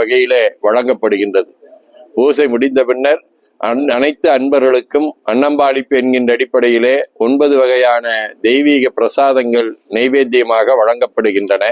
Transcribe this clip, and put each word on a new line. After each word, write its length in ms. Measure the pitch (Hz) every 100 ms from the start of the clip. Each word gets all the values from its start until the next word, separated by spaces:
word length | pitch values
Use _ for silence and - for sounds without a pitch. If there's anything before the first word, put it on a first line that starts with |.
வகையிலே 420 | 113 127 123 123 107 - 104
வழங்கப்படுகின்றது. 840 | 120 123 110 110 101 101 95 87 _ - - _ - - 113
பூசை 300 | 139 139 139
முடிந்த 280 | 120 135 131 123
பின்னர் 320 | 127 143 156 _ _ _ -
அன்-, 280 | 107 123 143 123
அனைத்து 320 | 143 147 165 135
அன்பர்களுக்கும் 720 | 135 139 131 127 - 147 151 - -
அன்னம்பாளிப்பு 640 | 120 143 147 139 135 127 135
என்கின்ற 320 | 127 127 120 120
அடிப்படையிலே 580 | 131 127 120 117 123 139 - - 113
ஒன்பது 300 | 139 147 139
வகையான 440 | 127 127 123 120 117 110 107 - 110
தெய்வீக 460 | 135 147 143 123 -
பிரசாதங்கள் 720 | 113 - 139 131 120 120 113 - - 110
நைவேத்தியமாக 800 | 127 139 127 123 113 113 110 127
வழங்கப்படுகின்றன. 840 | 110 120 123 120 113 98 98 98 107